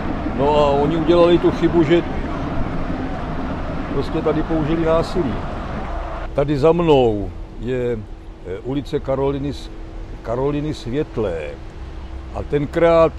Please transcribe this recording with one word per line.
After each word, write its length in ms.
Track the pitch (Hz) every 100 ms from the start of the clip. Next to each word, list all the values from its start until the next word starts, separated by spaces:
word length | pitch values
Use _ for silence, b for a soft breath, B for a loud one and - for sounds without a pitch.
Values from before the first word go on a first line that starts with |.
| - - -
No 220 | 123 139 151
a 140 | 143
oni 260 | 139 147 165
udělali 420 | 156 175 170 170
tu 120 | 175
chybu, 320 | - 165 165
že 200 | 147 - - - - - - - - - - - 262 - - - - - - - -
prostě 280 | 139 135 160
tady 220 | 156 151
použili 420 | 151 117 143 165
násilí. 500 | 160 160 160 190 147 - - - - - - - - - -
Tady 240 | - 143 147
za 140 | 151
mnou 580 | 170 170 143 120 104 95 - - -
je, 380 | 113 127 120 117 101 - - - -
eh, 120 | 95
ulice 360 | 120 139 - 147
Karoliny 520 | - 135 139 139 143
S-, 180 | - - - - - - -
Karoliny 520 | - 120 139 147 151
Světlé. 760 | 143 120 131 151 - 104 82 76 73 - - - - - - -
A 80 | 113
tenkrát 680 | 101 147 147 165 170 165 165